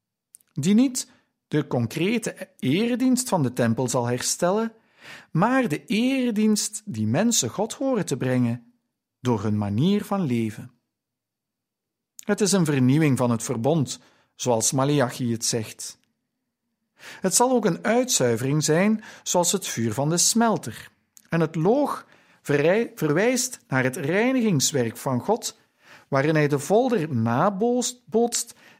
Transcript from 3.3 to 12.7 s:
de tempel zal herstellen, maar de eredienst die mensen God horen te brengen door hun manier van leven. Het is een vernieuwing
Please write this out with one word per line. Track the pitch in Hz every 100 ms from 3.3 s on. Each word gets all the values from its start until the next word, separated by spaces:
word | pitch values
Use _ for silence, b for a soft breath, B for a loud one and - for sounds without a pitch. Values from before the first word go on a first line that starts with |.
| 185
de | 127
tempel | - 117 113 127
zal | 131 120
herstellen, | 127 - - 175 208 226 B B B B B B
maar | 156 220 262 220
de | 151
eredienst | - 208 254 269 247 208 214 208 - -
die | - 110 107
mensen | 139 233 226 120
God | - 220
horen | - 269 233 165
te | 131
brengen | 127 127 120 120 - _ _ _ _ _
door | 123 113
hun | 113 104
manier | 104 104 175 202
van | 185 196
leven. | 151 120 110 - - _ _ _ _ _ _ _ _ _ _ _ _ _ _ -
Het | - 202
is | 196
een | 190
vernieuwing | 156